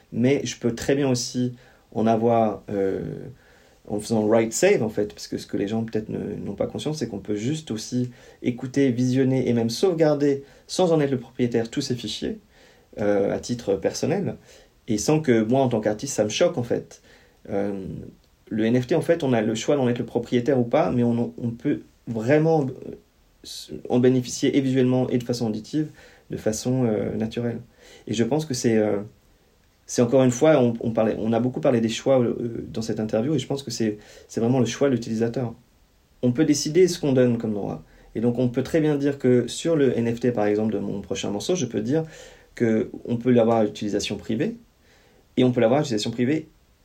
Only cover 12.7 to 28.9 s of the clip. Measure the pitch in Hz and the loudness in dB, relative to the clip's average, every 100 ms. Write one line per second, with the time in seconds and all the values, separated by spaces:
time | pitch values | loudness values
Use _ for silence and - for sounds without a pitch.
12.7 | _ _ - 104 101 101 98 - 120 - | _ _ -4 0 2 0 -2 -4 -6 -2
13.7 | 98 98 - - 180 151 - - - - | -2 -2 -2 -2 -2 -2 -6 -14 -20 -20
14.7 | _ - 107 - 156 156 113 110 131 131 | _ -4 -2 2 2 4 4 4 2 2
15.7 | 120 110 107 135 - 107 - 175 175 120 | 2 0 -2 -2 -2 0 2 0 0 -2
16.7 | - - - _ - _ _ - 98 101 | -4 -6 -16 _ -20 _ _ -8 -4 -4
17.7 | 98 95 - - - _ _ - 107 110 | -4 -8 -10 -12 -18 _ _ -8 -2 2
18.7 | 123 123 165 - 170 139 117 110 110 - | 2 2 0 2 0 2 2 2 0 0
19.7 | 147 123 120 117 123 113 123 120 131 117 | 2 2 0 -2 -4 -2 0 2 2 2
20.7 | 143 175 123 120 117 120 - 120 117 143 | 2 2 2 0 0 -2 -4 -6 -4 -4
21.7 | 160 - _ - 113 113 151 160 160 131 | -4 -6 _ -8 -4 2 4 4 2 0
22.7 | - - - _ _ _ _ - - - | -6 -12 -16 _ _ _ _ -18 -18 -14
23.7 | - - 123 127 127 123 - 139 - 131 | -12 -2 2 4 4 0 -2 0 2 2
24.7 | 131 127 127 127 123 - 120 117 107 - | 2 2 2 0 -2 -2 -2 -2 -4 -4
25.7 | 151 151 - - - - 104 - 110 123 | -4 -4 -8 -20 -20 -12 -6 -4 -2 -2
26.7 | 131 120 104 107 107 110 120 120 117 - | 0 0 0 -2 -4 -4 -4 -4 -6 -12
27.7 | _ - - - 107 117 151 156 120 120 | _ -20 -16 -6 -2 0 0 -2 -2 2
28.7 | 110 107 | 2 2